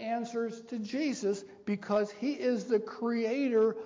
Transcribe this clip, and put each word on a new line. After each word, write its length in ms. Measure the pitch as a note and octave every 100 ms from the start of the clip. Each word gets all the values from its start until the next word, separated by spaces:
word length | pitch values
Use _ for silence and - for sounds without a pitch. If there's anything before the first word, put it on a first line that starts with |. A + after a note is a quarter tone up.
answers 640 | A3+ A#3 A#3 A#3 A3+ A3+
to 160 | - A#3+
Jesus 640 | G3+ C4 D#4 A#3 G3+ G3+ - - -
because 440 | G3+ - G#3 G#3
he 220 | - C4
is 320 | C4 B3 A#3
the 160 | G3 G#3+
creator 960 | A3 - A#3 A#3 A3 C4 C#4 A3+ A3 G#3+